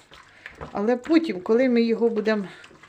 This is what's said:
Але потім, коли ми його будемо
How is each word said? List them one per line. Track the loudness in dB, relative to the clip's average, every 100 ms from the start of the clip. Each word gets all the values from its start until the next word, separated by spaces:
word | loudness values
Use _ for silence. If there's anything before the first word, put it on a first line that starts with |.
| -20 -20 -20 -20 -20 -18 -10
Але | -4 -2 -2
потім, | 2 2 2 -2
коли | 0 2 4
ми | 2
його | 2 2 0
будемо | 0 0 -2 -4 -12 -20 -20